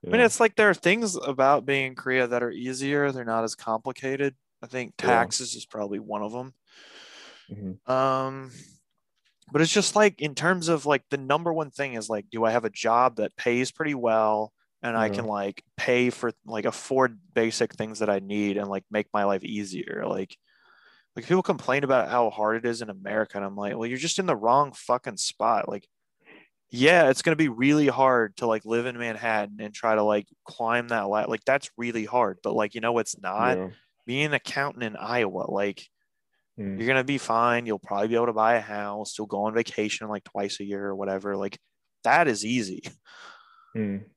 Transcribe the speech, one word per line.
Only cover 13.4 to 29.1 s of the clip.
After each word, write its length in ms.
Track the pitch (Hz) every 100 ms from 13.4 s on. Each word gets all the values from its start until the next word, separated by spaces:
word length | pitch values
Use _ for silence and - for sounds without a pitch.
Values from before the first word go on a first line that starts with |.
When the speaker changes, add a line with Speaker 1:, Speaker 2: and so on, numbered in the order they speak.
| - 120 127
Speaker 2:
pretty 220 | - 156
well 580 | 139 117 110 110 107 107 _ _ _
and 140 | 120 113
I 100 | 110
Speaker 1:
Yeah. 20 |
Speaker 2:
can, 140 | 101 113
like, 380 | 104 101 98 _ -
pay 340 | - 123 123
for, 220 | 117 120 - -
like, 180 | 110 107
afford 540 | - - 135 131 110 _
basic 400 | - 113 110 113
things 240 | - 110 107
that 100 | 107
I 80 | 98
need 360 | 98 104 104 98
and, 100 | 101
like, 160 | 98 -
make 180 | 107 104
my 100 | 107
life 200 | 101 98
easier? 600 | - 104 101 92 - - -
Like, 280 | 95 190 - _ _ _ _ _ _ _ -
like, 100 | 113
people 160 | 180
complain 400 | 180 175 - 135
about 240 | 139 131 -
how 200 | 123 117
hard 260 | 104 107 113
it 80 | 120
is 140 | 117
in 80 | 113
America, 460 | 95 98 107 107 101
and 60 | 98
I'm 100 | 101
like, 200 | 101 95
"Well, 100 | 113
you're 100 | 127
just 200 | 160 -
in 60 | 185
the 100 | 127
wrong 360 | 110 131 147
fucking 440 | - - 123 - 101
spot." 500 | - - 110 113 -
Like, 200 | 101 _ _ _ _ _ - _ _ _
yeah, 380 | 120 139 175 151
it's 120 | 135
gonna 140 | - 156
be 120 | 156
really 380 | 113 131 151 147
hard 480 | 127 135 123 110 -
to, 80 | 120
like, 180 | 110 107
live 180 | 117 123
in 120 | 120
Manhattan 580 | 120